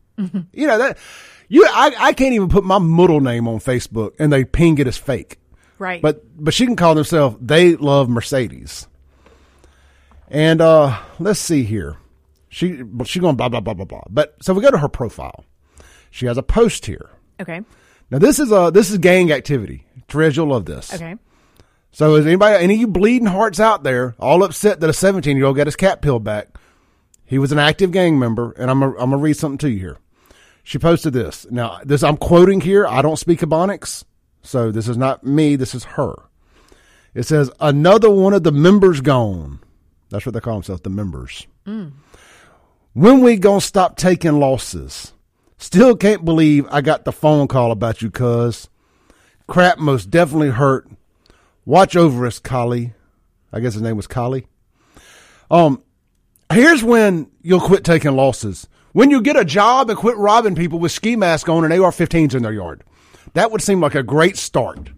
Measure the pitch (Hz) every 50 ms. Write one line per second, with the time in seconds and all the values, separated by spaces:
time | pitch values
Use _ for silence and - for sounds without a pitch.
0 | _ _ _ - 190 175 - 190 165 - - - 294 294 220 214 262 262 - -
1 | - - - - - - - _ _ - 196 320 440 - - 220 269 302 247 214
2 | 185 202 - - 262 269 247 214 190 165 165 196 190 185 190 208 170 160 165 170
3 | 180 190 156 147 135 123 117 117 117 117 113 104 - 135 127 120 - - - 113
4 | 110 - - - 151 147 143 135 123 - - - 170 165 160 139 143 127 - -
5 | - - 127 92 - - - _ _ _ _ _ _ _ _ - 196 185 180 170
6 | 175 - - - _ _ _ - 151 156 - - 254 247 226 - 175 165 156 156
7 | 147 - 170 156 143 127 110 - 123 110 147 170 180 175 165 - 143 143 139 139
8 | 135 120 120 117 - - 143 131 120 92 64 60 - - - - - _ _ _
9 | _ _ _ _ _ _ _ _ _ _ _ _ _ _ _ _ _ _ _ _
10 | _ _ _ _ _ - 131 151 156 160 165 160 165 160 160 156 147 139 113 -
11 | - - - - 165 208 196 - - - 165 139 120 101 110 101 76 71 78 -
12 | _ _ _ _ _ _ _ _ _ _ - - 165 185 170 127 127 104 107 120
13 | 123 - - 185 175 170 139 113 123 127 117 117 92 107 107 85 95 - - -
14 | - - 101 143 151 - _ _ - 185 185 202 233 277 262 160 143 135 - -
15 | 123 104 - - 65 67 - - - _ _ _ _ _ _ _ - _ _ _
16 | _ _ - - 123 120 120 131 - - - 220 233 202 - - - - 82 -
17 | - _ _ _ _ _ _ - 185 - 165 170 - _ _ _ _ _ _ _
18 | _ - - 143 190 - - - 302 226 214 190 175 165 160 208 220 175 214 180
19 | 156 180 180 185 180 165 147 131 - - 143 123 101 - 67 67 _ _ _ -
20 | _ - - 147 160 160 135 165 160 147 135 113 87 80 76 - - - - 165
21 | 165 165 185 240 _ _ _ _ _ _ _ _ _ _ _ _ _ _ _ -
22 | 151 151 151 151 147 156 175 190 208 214 208 180 175 196 208 220 240 220 170 180
23 | 208 226 247 247 233 202 180 190 226 214 165 180 220 226 208 190 143 139 127 123
24 | 127 123 117 - - 127 156 180 196 175 147 - 202 208 185 151 165 160 - -
25 | 185 196 196 180 139 147 139 135 135 139 135 139 143 151 - - 185 190 180 -
26 | - 147 127 113 104 107 107 104 - _ - - _ _ _ _ _ _ _ _
27 | _ _ _ _ _ - 127 135 139 127 147 151 147 156 151 - 196 180 165 190
28 | 180 170 156 135 123 117 110 113 120 117 - - 123 127 131 139 139 135 98 95
29 | 123 131 139 139 151 151 147 - 165 143 139 - 151 139 110 95 92 80 65 -
30 | _ _ _ _ _ _ _ _ _ _ _ _ _ - - 131 - 165 170 -
31 | - 156 123 123 98 73 - - - - 120 123 117 107 85 90 - 135 143 127
32 | 165 143 151 - - - 175 170 180 190 196 190 135 180 196 202 202 156 117 131
33 | 139 156 156 - - 170 170 - 170 147 160 160 180 202 196 - - - - -
34 | - _ _ _ _ _ _ _ _ - - 127 117 113 104 113 104 120 117 120
35 | 131 135 131 - - 131 143 156 156 147 143 131 127 - - 120 - - - 156
36 | 135 82 - - _ _ _ _ _ _ _ _ _ _ _ _ _ _ _ _
37 | _ _ - 117 123 - 156 151 139 127 - - 156 147 143 143 151 175 208 220
38 | 226 220 202 196 190 196 202 196 160 165 147 143 156 180 208 202 196 185 165 139
39 | 127 147 135 123 117 104 92 87 76 69 71 67 _ _ _ _ _ _ _ _
40 | _ - 98 104 - 123 107 113 - 120 110 101 - - 95 85 - 98 92 107
41 | 104 92 71 65 62 - - - - _ _ _ - 202 214 220 180 147 139 143
42 | _ _ _ _ _ _ _ _ _ _ _ _ _ _ _ _ _ _ - 113
43 | 170 233 277 262 254 240 233 190 180 202 202 190 - - - 196 180 165 - -
44 | - 185 180 - - 165 147 147 139 135 131 110 - - - 80 65 67 - -
45 | - - _ _ _ _ _ _ _ _ _ - - - - 185 254 254 226 -
46 | 196 202 214 175 165 165 165 160 160 151 147 143 135 - - 147 135 156 151 -
47 | - 135 - - - 151 151 147 139 120 - 127 120 117 113 98 120 113 110 -
48 | 117 107 - - 123 120 120 117 120 120 110 - - - _ _ _ _ _ _
49 | _ _ _ _ _ _ _ _ _ - - 180 180 180 170 147 156 143 139 120
50 | 92 98 170 170 175 139 151 156 151 139 117 120 143 135 135 - - - - -
51 | _ _ _ _ _ _ _ _ _ _ _ _ - 117 139 180 196 - - 175
52 | 170 156 123 120 123 120 - - - - 131 123 120 120 123 120 117 120 - _
53 | _ _ _ _ _ _ _ _ _ _ - 113 120 123 101 107 113 113 113 104
54 | 95 - - 127 120 127 131 131 - _ _ _ _ _ _ _ _ _ _ -
55 | _ _ _ _ _ _ _ _ _ - 151 170 165 147 131 - _ _ _ _
56 | _ _ _ _ _ _ _ _ _ - 156 220 262 330 339 247 220 233 240 226
57 | 214 202 180 165 139 - _ _ - 165 185 175 - - 190 - - 170 165 151
58 | - 147 135 131 135 135 120 - - 101 90 - - - _ _ _ _ - 185
59 | 262 285 285 262 202 285 302 277 196 143 139 202 202 226 247 262 269 226 208 -
60 | - 233 240 208 202 208 214 240 226 202 180 160 175 165 160 165 175 160 - -
61 | - 220 240 220 190 170 165 147 - 170 160 165 165 156 165 185 190 175 - -
62 | 170 - - 165 156 143 135 127 113 107 110 104 90 85 69 - _ _ _ _
63 | _ _ _ _ - - - 165 214 233 220 214 - 202 196 180 160 131 - 143
64 | 127 104 139 156 165 185 196 - - - - 139 113 85 73 - - - -